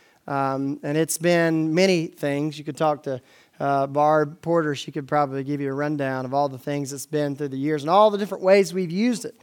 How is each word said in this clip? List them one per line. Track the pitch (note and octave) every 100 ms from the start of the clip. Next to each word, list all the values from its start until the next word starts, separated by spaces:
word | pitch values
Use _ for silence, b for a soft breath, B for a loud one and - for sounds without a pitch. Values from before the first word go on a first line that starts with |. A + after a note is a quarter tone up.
| b b -
Um, | C#3 C3+ C3+ C#3 C#3+
and | D3 D3+
it's | D#3+ -
been | E3 F3 E3 D#3+ D#3+
many | D#3+ F#3+ F3+ E3
things. | - D3 C#3+ D#3 D3
You |
could | D3 C#3+
talk | D#3 D3
to, | C#3+ B2+ b b b -
uh, | C#3+ C#3 C#3
Barb | C#3 D3+ D#3 D3+ D#3+
Porter. | E3 E3+ D#3
She | C#3 -
could | D3 C#3
probably | D3 C#3+ C3+
give | C3+ C#3+
you | C#3
a |
rundown | C3+ D3 D3+ C3+ C3
of | B2+
all | C#3 C#3+
the | C3
things | C3+ C#3+ C#3
it's | C#3 -
been | D#3 D3 C#3
through | D3
the | C3
years | C#3+ D3+
and | C#3+
all | F#3 G#3+
the | G3+
different | G3+ G3
ways | F#3 G3+ F#3
we've | F3+ F3+
used | F3 A#3+ A3+
it. | - -